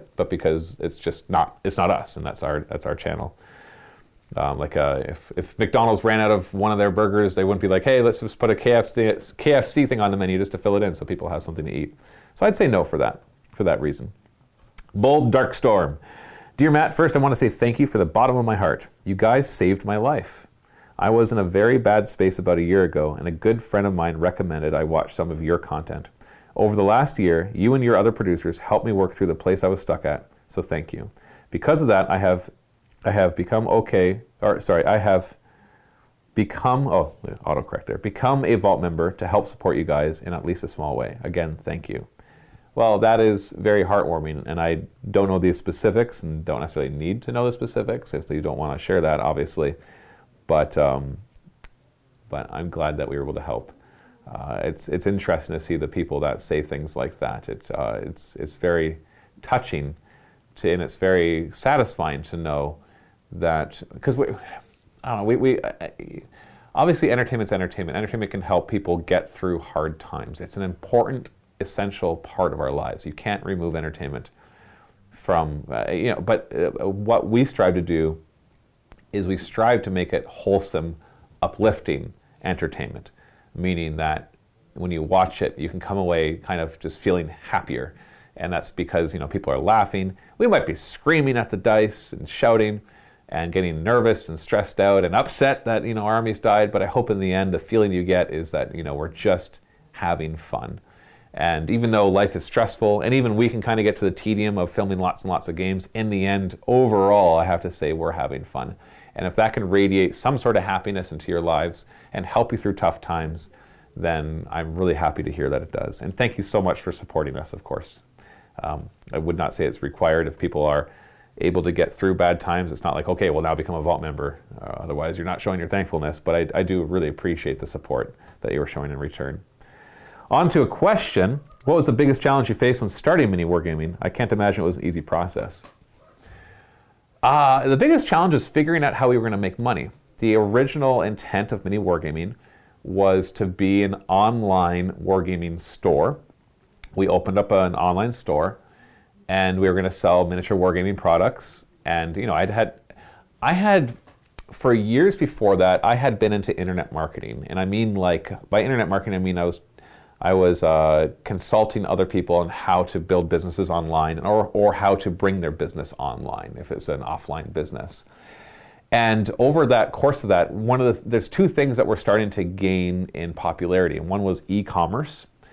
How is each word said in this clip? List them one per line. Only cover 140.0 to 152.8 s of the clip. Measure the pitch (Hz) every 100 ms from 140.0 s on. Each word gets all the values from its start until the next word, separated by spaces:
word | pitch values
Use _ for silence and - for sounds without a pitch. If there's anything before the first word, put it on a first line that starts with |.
| _ -
The | 113 110
original | 104 117 135 151 135 123
intent | 95 104 - 98 107
of | 101 92
Mini | 104
Wargaming | 92 85 80 78 90 117 _ _ _ _
was | - 95 98 95 92
to | - 98
be | 90 95 98
an | 101 98 -
online | 95 107 117 104 95 87 87 92
wargaming | - 92 95 87 90 85 82
store. | - - 92 71 95 143 - _ _ _ _ _ - -
We | 95
opened | 90 - 98
up | 101
an | 98 92 -
online | 90 90 117
store, | 120 - 73 87 - _ _ _ _ _ _ -
and | 95 95 92
we | 95
were | 92
gonna | 92
sell | - 90 90 87
miniature | 90 87 98
wargaming | 92 87 95 98
products. | 87 85 107 - - - - _
And, | - 85 82 82
you | 117
know, | 80
I'd | 95
had, | 104 127 -